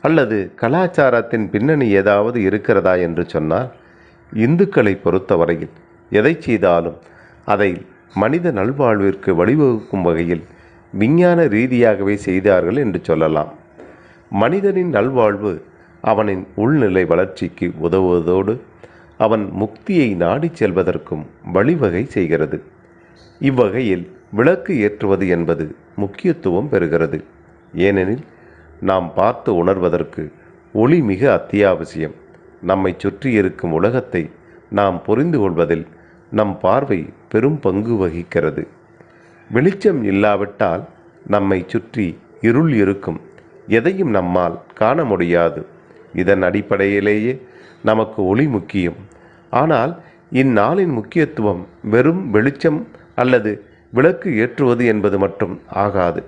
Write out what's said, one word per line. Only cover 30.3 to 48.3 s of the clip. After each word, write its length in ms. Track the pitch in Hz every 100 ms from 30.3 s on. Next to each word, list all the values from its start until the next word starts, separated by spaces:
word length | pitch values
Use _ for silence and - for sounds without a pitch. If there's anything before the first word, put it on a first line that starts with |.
| - - - -
ஒளி 240 | 104 120 175
மிக 200 | 117 95 135
அத்தியாவசியம். 840 | 90 - 101 101 85 82 82 78 - - - - -
நம்மை 300 | 87 95 95
சுற்றி 380 | 92 101 98 135
இருக்கும் 440 | 110 92 - 85 80
உலகத்தை 480 | 101 123 - 90 78 - - - _
நாம் 260 | 101 98 90
புரிந்து 380 | - 110 160 151
கொள்வதில் 460 | 98 82 82 82 80 - - _ _
நம் 240 | 104 104 90
பார்வை 420 | 92 120 139 95 - - -
பெரும் 320 | 110 131 151
பங்கு 360 | 98 92 113 110
வகிக்கிறது. 680 | 92 85 85 85 76 69 - - _ _ - _ - - -
வெளிச்சம் 520 | 113 165 196 214 156
இல்லாவிட்டால் 800 | 104 98 104 101 101 - 98 87 - - - _ -
நம்மை 340 | 101 98 95 90
சுற்றி 420 | 113 - 120 92 - _ -
இருள் 320 | 113 123 165 117
இருக்கும். 460 | 98 98 - 80 - - - - -
எதையும் 460 | 110 139 190 165
நம்மால் 440 | 98 90 90 87 82 -
காண 300 | - 107 156
முடியாது. 580 | 139 95 87 85 85 76 - - - - -
இதன் 300 | 85 92 98
அடிப்படையிலேயே 880 | 90 101 101 98 98 101 101 107 113 135 - - - -
நமக்கு 360 | 110 110 110 -
ஒளி 200 | 92